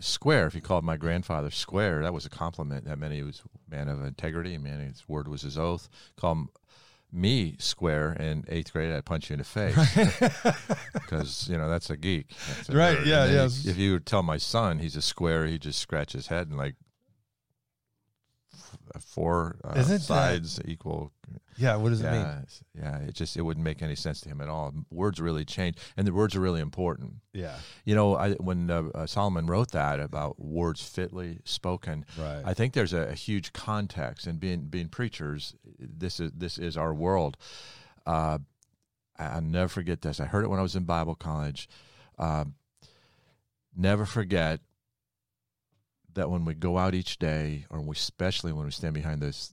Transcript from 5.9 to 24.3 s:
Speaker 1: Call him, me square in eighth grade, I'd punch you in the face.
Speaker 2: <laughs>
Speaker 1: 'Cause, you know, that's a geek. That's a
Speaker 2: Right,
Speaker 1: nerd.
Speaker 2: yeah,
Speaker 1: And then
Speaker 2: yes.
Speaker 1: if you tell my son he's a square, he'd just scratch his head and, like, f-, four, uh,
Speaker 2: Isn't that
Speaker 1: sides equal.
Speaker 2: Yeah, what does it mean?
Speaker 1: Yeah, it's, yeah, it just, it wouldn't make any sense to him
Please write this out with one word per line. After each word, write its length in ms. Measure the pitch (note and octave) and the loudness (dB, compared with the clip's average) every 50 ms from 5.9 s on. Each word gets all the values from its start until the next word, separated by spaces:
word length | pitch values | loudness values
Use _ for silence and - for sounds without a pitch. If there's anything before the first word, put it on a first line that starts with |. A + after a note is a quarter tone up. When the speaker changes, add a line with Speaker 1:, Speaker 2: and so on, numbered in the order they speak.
| - - - - _ | -20 -20 -20 -20 _
Speaker 1:
Call 160 | - - E2+ | -2 0 2
him, 160 | D#2+ D#2 C#2 - _ _ _ _ - - - - _ _ _ - | 2 0 -2 -6 _ _ _ _ -20 -20 -20 -20 _ _ _ -8
me 460 | - F2 F#2 G#2+ C3+ B2 F#2 D#2 C#2+ - | -2 2 2 4 4 4 2 0 -2 -4
square 540 | - - - - F2 E2 D2+ D2+ D2+ D#2+ | -4 -4 -2 0 2 2 2 4 2 0
in 320 | E2 D2+ D#2 D#2 D2+ D2 - - | 0 -2 -2 -2 -2 -2 -4 -4
eighth 240 | E2 E2 D#2+ - | -4 -4 -4 -2
grade, 200 | - E2 D#2+ E2 | -2 -2 -2 0
I'd 120 | D#2 D2+ - | -2 -4 -2
punch 240 | - E2 D#2+ - - | -2 -4 -4 -2 -4
you 40 | D2+ | -6
in 40 | C#2+ | -6
the 60 | C#2+ | -6
face. 300 | - - G#2+ G2+ - F#2+ | -4 -2 0 0 4 6
Speaker 2:
<laughs> 1300 | D#3 D#3 - - A3 G#3+ - - - B3 - - - - A#3 - - - - F#3+ - - - - C#3 - | 8 8 8 8 6 6 6 6 4 4 2 2 4 2 2 2 2 -2 -4 -4 -4 -4 -8 -8 -8 -6
Speaker 1:
'Cause, 400 | - D#2 D2+ C#2+ C#2 - - - - | -4 -2 -2 -2 -4 -4 -6 -4 -2
you 80 | F2+ | 0
know, 120 | D#2+ D#2 D#2 | 0 2 2
that's 180 | E2 E2+ - - | 0 0 0 -4
a 60 | D#2+ | -6
geek. 340 | D2 E2 F#2+ F2+ D2+ C#2 - - - - - | -2 0 0 0 0 -2 -6 -12 -10 -8 -8
That's 200 | C3+ - - - | -8 -8 -4 2
a 20 | C3 | 6
Speaker 2:
Right, 220 | D3+ E3+ F3 - - | 6 8 8 6 6
Speaker 1:
nerd. 80 | C#3+ | 6
Speaker 2:
yeah, 160 | D3 D#3 D3 C3+ | 6 6 8 8
Speaker 1:
And 80 | C3 C#3 | 8 8
then 80 | C#3 C3 | 8 6
Speaker 2:
yes. 200 | B2+ B2 C3 D3 | 6 2 0 0
Speaker 1:
if 100 | G2 F2+ F#2 | 0 2 4
you 200 | G2 G2 F#2+ E2+ | 6 6 4 4
tell 220 | - - - G2 | 2 2 2 4
my 140 | F2 E2 D#2 D2+ | 4 4 2 0
son 420 | - - - A2+ A2+ F#2 D#2+ D#2 | 0 0 2 2 2 4 2 0
he's 160 | E2 D#2 C#2+ | -2 -2 -2
a 60 | D2+ | -2
square, 440 | - - - - E2+ E2 E2 D#2+ D#2+ | -2 -2 0 2 2 4 4 4 2
he'd 160 | D#2 E2 D2+ | 2 0 -2
just 160 | - D2 C#2 - | -4 -4 -4 -4
scratch 340 | - - E2 D2+ D2 - | -4 -2 -2 -2 -2 -2
his 140 | - C#2+ - | -6 -8 -4
head 220 | - E2 F2 F2 D2+ | -2 -2 -2 -2 -4
and, 80 | D2 C#2 | -4 -4
like, 160 | C#2 C#2 C2 _ - _ _ _ _ _ _ _ _ _ _ _ _ _ _ _ _ _ _ _ _ _ _ _ _ _ _ _ _ _ _ _ _ _ - - - - - - - - - | -4 -4 -6 _ -18 _ _ _ _ _ _ _ _ _ _ _ _ _ _ _ _ _ _ _ _ _ _ _ _ _ _ _ _ _ _ _ _ _ -20 -20 -20 -20 -20 -20 -18 -16 -16
f-, 80 | - | -16
four, 540 | - - - - D#2+ E2+ F2 F2 E2 E2+ - - - | -14 -8 -4 0 2 4 4 4 2 0 -4 -8 -8
uh, 100 | - - | -2 2
Speaker 2:
Isn't 220 | C3+ B2+ D#3+ G3+ F#3+ | 4 4 6 4 2
that 20 | |
Speaker 1:
sides 580 | C#3+ - D#3+ C#3 - F2+ F2+ E2+ E2 D#2 - - - | 2 4 4 4 6 4 2 0 -2 -4 -6 -6 -6
equal. 480 | - E2 - - D#2+ D#2 D#2 D2+ D2 _ _ - - - - _ _ - | -8 -8 -6 -6 -4 -4 -4 -6 -8 _ _ -18 -16 -16 -18 _ _ -2
Speaker 2:
Yeah, 200 | - B2+ B2 G#2+ | 2 4 4 4
what 140 | G#2+ A2 A#2 | 4 4 4
does 100 | A#2 G#2+ | 4 4
it 100 | - D#2 | 2 2
mean? 100 | D#2 D2+ | 2 2
Speaker 1:
Yeah, 180 | D2+ D2+ D2 C#2+ | 2 0 -4 -8
it's, 200 | C2+ - - - - _ - | -10 -12 -16 -20 -20 _ -12
yeah, 240 | D#2+ D2+ D2 D2 C#2+ | -8 -6 -6 -4 -4
it 160 | C#2+ C#2+ D2 | -6 -6 -4
just, 220 | - E2 D2+ - | -6 -6 -4 -2
it 60 | E2+ | -2
wouldn't 220 | E2+ D#2+ D#2+ D#2 E2 | -2 -2 0 0 -2
make 180 | D#2+ D2+ - | -2 -2 -2
any 120 | D#2+ D#2 C#2+ | -4 -4 -4
sense 260 | - - D#2 D2+ - | -4 -4 -6 -6 -6
to 60 | - | -10
him 120 | D#2 | -12